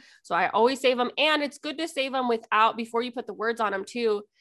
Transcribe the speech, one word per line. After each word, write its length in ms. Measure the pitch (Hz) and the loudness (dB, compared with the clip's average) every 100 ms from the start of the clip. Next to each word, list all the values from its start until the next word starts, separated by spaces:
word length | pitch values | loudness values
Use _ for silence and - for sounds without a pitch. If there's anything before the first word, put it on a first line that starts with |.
| - _ | -20 _
So 140 | - 170 | -4 0
I 120 | 185 | 2
always 300 | 208 226 269 | 4 4 4
save 200 | 262 247 | 2 2
'em, 100 | 240 - | 0 2
and 240 | 302 302 | 2 2
it's 160 | 285 - | 0 -6
good 180 | 302 294 | -10 -6
to 100 | 320 | -6
save 260 | 285 262 | -4 -2
'em 140 | 262 247 | -2 0
without, 480 | 226 - 214 220 220 | -2 0 2 4 2
before 260 | 226 233 | -4 -4
you 80 | 247 | -4
put 160 | 247 233 | -6 -10
the 80 | |
words 260 | 190 220 226 | -6 -4 -2
on 140 | 214 | -2
'em 100 | 196 | -2
too, 380 | 196 240 226 208 208 _ | -6 -2 0 0 -4 _